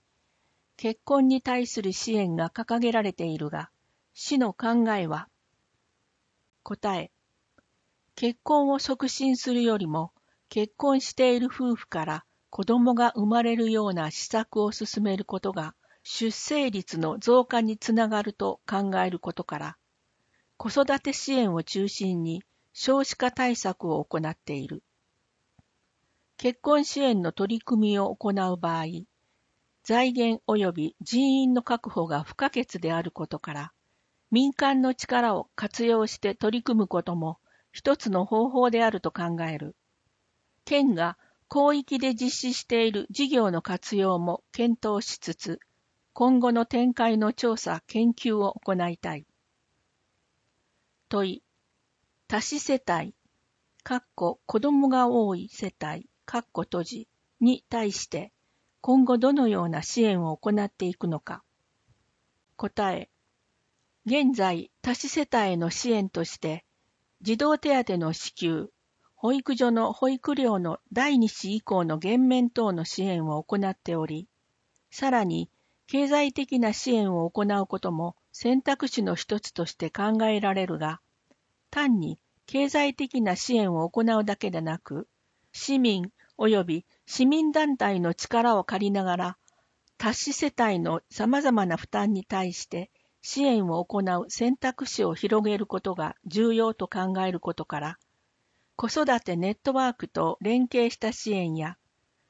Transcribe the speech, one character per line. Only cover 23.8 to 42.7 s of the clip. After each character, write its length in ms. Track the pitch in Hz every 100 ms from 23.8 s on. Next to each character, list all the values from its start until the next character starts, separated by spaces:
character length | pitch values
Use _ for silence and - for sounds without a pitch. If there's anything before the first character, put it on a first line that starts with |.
| 175
を 100 | 151
行 140 | 151 165
っ 200 | 156 165
て 180 | - 143
い 120 | 143
る。 160 | 156 _ _ _ _ _ _ _ _ _ _ _ _ _ _ _ -
結 240 | 247 240
婚 220 | 294 294
支 160 | 294 285
援 200 | 269 208
の 100 | 170
取 260 | - 196 226
り 40 |
組 280 | - 226 208
み 80 | 202
を 140 | 196
行 180 | 196 208
う 260 | 202 185 175
場 240 | 170 165
合、 40 | 160 170 - _ _ _ _ _ _ _
財 280 | - 233 262
源 320 | 247 233 220 -
及 240 | 214 190
び 240 | 170 156 -
人 440 | - 240 277 269
員 100 | 262
の 100 | 247
確 260 | - 233 214
保 180 | 190 165
が 160 | 147
不 100 | 156
可 160 | - 277
欠 300 | 247 - 180
で 120 | 165
あ 100 | 165
る 100 | 170
こ 140 | - 156
と 140 | 156
か 140 | -
ら、 200 | 147 151 _ _ _ _ _ -
民 220 | 226 277
間 280 | - 277 269
の 140 | 254 254
力 400 | - 247 240 190
を 140 | - -
活 300 | 208 - 233
用 220 | 226 214
し 120 | -
て 160 | 202 -
取 240 | 214 240
り 40 |
組 160 | 247 226
む 80 | 196
こ 160 | 180
と 120 | 170 175
も 240 | 160 - _ _ _
一 240 | - 277 285
つ 140 | 220
の 160 | 185 196
方 240 | 220 254
法 200 | 254 247
で 140 | 226
あ 60 | 226
る 120 | 202
と 100 | 160
考 300 | - 170 170
え 140 | 165 151
る。 180 | 147 - _ _ _ _ _ _ _ _
県 300 | - 285 269
が 240 | 170 170 185 _ _ -
広 260 | 285 285 294
域 220 | 262 269
で 140 | 262
実 360 | 226 254 - 254
施 40 |
し 100 | 247
て 240 | -